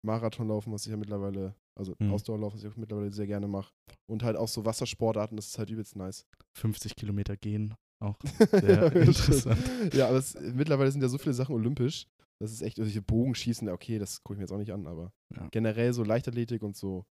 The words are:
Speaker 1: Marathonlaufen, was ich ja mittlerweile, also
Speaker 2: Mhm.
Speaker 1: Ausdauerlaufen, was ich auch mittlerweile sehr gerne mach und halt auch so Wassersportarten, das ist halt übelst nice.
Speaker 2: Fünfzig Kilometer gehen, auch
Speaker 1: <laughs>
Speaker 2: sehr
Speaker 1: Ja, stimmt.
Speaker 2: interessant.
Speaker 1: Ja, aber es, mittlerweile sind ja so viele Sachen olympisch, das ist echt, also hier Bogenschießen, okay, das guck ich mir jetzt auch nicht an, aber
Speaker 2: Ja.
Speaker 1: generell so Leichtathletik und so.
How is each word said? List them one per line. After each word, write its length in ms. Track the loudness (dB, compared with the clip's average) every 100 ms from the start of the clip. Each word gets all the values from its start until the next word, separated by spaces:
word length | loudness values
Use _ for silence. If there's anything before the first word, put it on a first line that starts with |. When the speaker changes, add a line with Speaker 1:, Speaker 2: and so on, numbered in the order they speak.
Speaker 1:
Marathonlaufen, 680 | -2 -2 -2 -2 -2 -2 -4
was 120 | -8 -6
ich 60 |
ja 60 | -6
mittlerweile, 580 | -4 -4 -4 -4 -6 -8 _ -10
also 180 | -8 -2
Speaker 2:
Mhm. 120 | 0
Speaker 1:
Ausdauerlaufen, 460 | 0 -2 -6 -6 -8
was 60 | -14
ich 60 |
auch 40 | -12
mittlerweile 360 | -8 -4 -4
sehr 160 | -4 -4
gerne 200 | -2 -2
mach 240 | -4 -6 _ _ -20 _
und 140 | -2
halt 120 | -2 0
auch 120 | -2
so 180 | -2 -2
Wassersportarten, 720 | -2 -6 0 0 0 -2 -6
das 100 | -10
ist 120 | -8
halt 100 | -6
übelst 260 | -6 -8 -8
nice. 300 | -10 -10 _ _ _ -4
Speaker 2:
Fünfzig 380 | -4 -2 -8 -8
Kilometer 420 | -4 -4 -4 -6
gehen, 380 | -4 -2 -4 -6 _ _
auch 140 | -6 -6
Speaker 1:
<laughs> 420 | -8 4 6 8 8
Speaker 2:
sehr 160 | 8
Speaker 1:
Ja, 60 | 8
stimmt. 180 | 8 8
Speaker 2:
interessant. 840 | 8 6 4 4 2 2 0 2
Speaker 1:
Ja, 140 | 4 4
aber 100 | 4
es, 160 | 0 -8
mittlerweile 520 | -6 -2 2 4 4
sind 100 | 2
ja 60 | 0
so 120 | 0
viele 140 | -2 0
Sachen 180 | 0 0
olympisch, 520 | 0 0 0 -2 -12 _ _ _
das 100 | -10
ist 100 | -6
echt, 160 | -8 -4
also 120 | -4
hier 120 | -2
Bogenschießen, 680 | 0 2 2 0 -2 -2 -2
okay, 300 | -6 -4 -6
das 240 | -6 -10
guck 100 | -12 -10
ich 20 |
mir 40 | -8
jetzt 60 |
auch 60 | -6
nicht 160 | -6
an, 140 | -6 -8
aber 240 | -10 -12 _ _ -14
Speaker 2:
Ja. 120 | -6
Speaker 1:
generell 420 | 0 0 2 0
so 100 | 2
Leichtathletik 600 | 2 0 0 -4 -2 -2
und 120 | -6 -6
so. 300 | -6 -6 -8